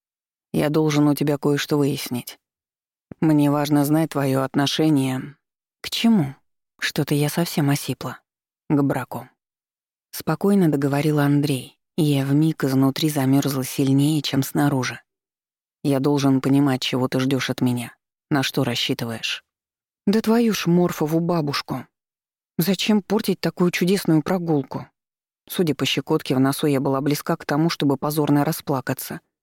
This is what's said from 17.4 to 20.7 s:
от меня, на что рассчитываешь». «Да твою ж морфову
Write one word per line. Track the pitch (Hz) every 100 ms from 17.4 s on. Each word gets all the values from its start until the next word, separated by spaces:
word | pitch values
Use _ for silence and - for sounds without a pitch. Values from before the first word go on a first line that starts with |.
| -
от | 127
меня, | 127 123 120 - _ _ _
на | 147
что | 131 -
рассчитываешь». | 127 120 - 131 117 113 - - _ _ _ _ _ _ -
«Да | 214
твою | 214 226 233
ж | 196
морфову | -